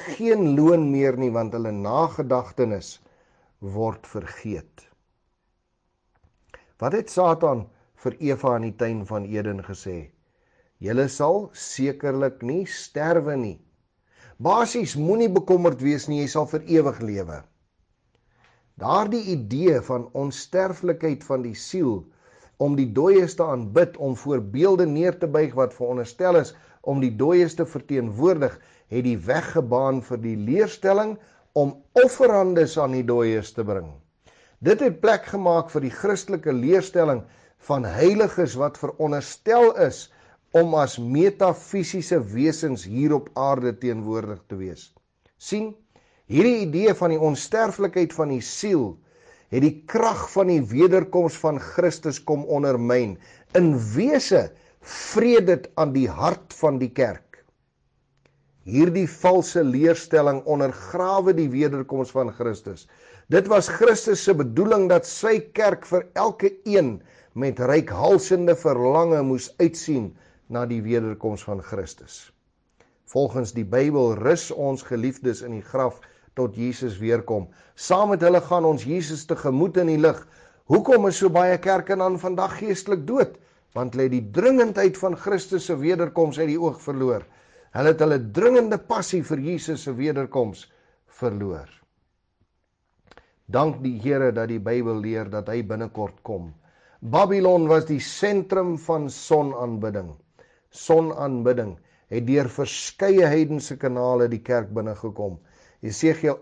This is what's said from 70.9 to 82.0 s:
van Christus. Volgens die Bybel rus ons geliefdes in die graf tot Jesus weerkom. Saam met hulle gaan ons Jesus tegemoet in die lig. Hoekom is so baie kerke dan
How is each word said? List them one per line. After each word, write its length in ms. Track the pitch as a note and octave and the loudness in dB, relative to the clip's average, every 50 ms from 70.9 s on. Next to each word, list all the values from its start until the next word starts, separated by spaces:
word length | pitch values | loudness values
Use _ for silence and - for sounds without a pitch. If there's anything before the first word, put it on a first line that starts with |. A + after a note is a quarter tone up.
| A#2+ A#2 A2 A2 G#2+ G#2+ - A2 G#2 G2 - | 0 0 0 -2 -4 -6 -6 -6 -6 -6 -8
van 180 | G#2 G2+ F#2+ F#2 | -8 -8 -8 -8
Christus. 680 | - G2 G2 F2+ - - - - - - - - - _ _ _ _ _ _ _ _ _ _ _ _ _ _ _ | -8 -8 -8 -8 -10 -14 -20 -20 -20 -20 -20 -20 -20 _ _ _ _ _ _ _ _ _ _ _ _ _ _ _
Volgens 460 | - - C3 C#3+ G2+ A2 C3 A#2+ G2+ - | -4 -2 -2 0 0 -2 -4 -6 -6 -6
die 100 | A#2+ G#2 | -6 -4
Bybel 480 | F#2 A2 B2+ C#3 D3 D3 C#3 B2 A#2 A2 G#2 | -2 0 2 2 2 2 2 2 2 0 0
rus 300 | A2 C#3 F3 E3+ - - | 0 0 0 0 -2 -6
ons 320 | - - C#3+ C#3 C3+ C3 - | -6 -4 -4 -4 -4 -6 -6
geliefdes 580 | - B2 A2+ A#2 C3+ C3 - C3 B2 A2 - B2 | -6 -6 -4 -4 -4 -4 -4 -4 -4 -4 -4 -8
in 120 | A#2+ A2+ | -12 -12
die 80 | G#2+ G2 | -12 -10
graf 360 | - - C3+ C3 A#2+ - - - - _ _ _ _ _ | -6 -4 -2 -2 -2 -4 -8 -16 -20 _ _ _ _ _
tot 200 | C3 B2 A2+ G2+ | -4 -4 -4 -4
Jesus 440 | A#2 A#2+ B2 A#2 - B2+ A#2 G2 F#2+ | -4 -6 -6 -4 -6 -6 -8 -6 -4
weerkom. 460 | A2 A2+ A#2+ A2+ A2+ - A2 G2+ F2 - - _ _ _ _ | -2 0 0 0 0 -2 -6 -6 -6 -8 -14 _ _ _ _
Saam 380 | - - - F3+ F#3+ G#3+ G3+ G3+ | -10 -2 0 2 2 2 2 2
met 80 | E3 E3+ | 2 4
hulle 180 | F3 F3+ F3 | 4 4 4
gaan 240 | E3+ E3 F3 F3 E3 | 4 2 0 2 2
ons 200 | D#3+ D3+ A#2+ G#2+ | 2 2 0 -2
Jesus 380 | C3 E3 F#3 D#3+ D3 D#3+ D3 - | -4 -4 -4 -6 -6 -10 -10 -8
tegemoet 520 | - E3 - - C#3 C3 C#3 F3 F#3+ E3 F3+ | -6 -6 -4 -2 -2 0 0 0 2 2 2
in 80 | F3 D#3+ | 2 2
die 80 | D#3+ D3+ | 2 4
lig. 200 | D#3 D#3 - - - - _ - - _ _ _ _ | 2 2 2 -2 -8 -20 _ -20 -20 _ _ _ _
Hoekom 400 | - D#3+ G#3+ - C4+ B3+ A3 G3+ | 2 2 2 4 6 4 6 4
is 120 | G3 E3+ - | 2 2 2
so 120 | F#3+ F#3 F3 | 2 4 4
baie 240 | F3 F3+ F3+ F3+ | 4 4 4 2
kerke 380 | E3 F3 F#3+ F#3+ F3+ - - G3 | 0 0 0 0 0 0 -2 -2
dan 240 | F#3 | 0